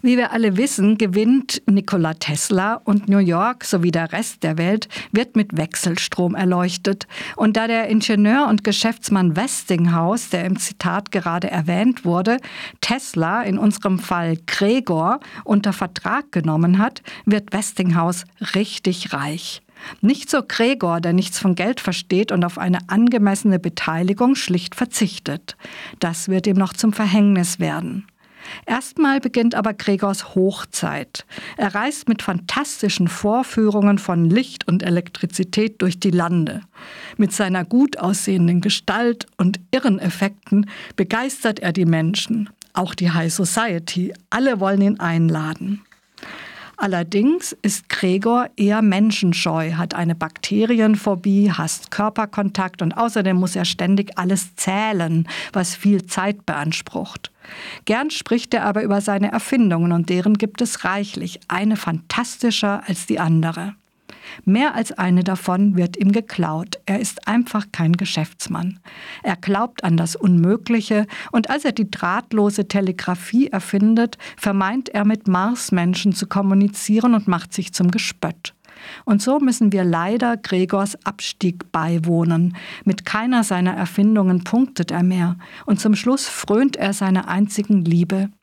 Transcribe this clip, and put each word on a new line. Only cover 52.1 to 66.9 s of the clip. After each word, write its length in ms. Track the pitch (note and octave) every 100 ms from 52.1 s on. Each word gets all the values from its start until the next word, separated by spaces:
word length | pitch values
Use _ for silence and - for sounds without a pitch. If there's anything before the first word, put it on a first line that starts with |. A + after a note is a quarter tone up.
| G#3+ G#3 - G3+ G3+ F#3 -
und 160 | E3+ -
außerdem 400 | A#3 A#3 F#3+ F3+
muss 180 | F3+ F3+
er 80 |
ständig 540 | F3 - F3 G3 G3+ -
alles 380 | F3+ F#3+ - -
zählen, 720 | - G3 A3 G3+ E3 E3 E3 - -
was 220 | G3 F3+ -
viel 320 | G3+ G3 F#3+
Zeit 380 | - G3 G3+ -
beansprucht. 840 | D3 D3+ - - F3 - - - _ - - - - -
Gern 240 | A3 D4+
spricht 440 | - - A#3 -
er 120 | A#3 G#3
aber 180 | G3+
über 180 | F3 G3+
seine 300 | G3+ G3 G#3
Erfindungen 600 | A3+ - C4+ G#3+ E3+ E3+
und 180 | E3+ E3
deren 240 | F3+ F#3+
gibt 280 | G#3 G#3+ -
es 220 | A#3+ -
reichlich. 560 | F3+ G3 G3+ - F3+ F3 _
Eine 300 | F3+ G#3+ A3
fantastischer 1040 | - E3 - - B3 - A#3+ G#3 G#3 G3+ -
als 180 | F3 -
die 140 | G#3+
andere. 560 | E3 D#3+ E3 E3 F#3+ - _ _ - - - - -
Mehr 300 | G#3 C#4+ -
als 160 | A3+
eine 320 | - F#3 F3+
davon 520 | F3+ F#3 - F3+ G3+ F3+
wird 220 | F3 F3
ihm 140 | G3
geklaut. 680 | G#3 A3 - E3 D#3 - -
Er 140 | -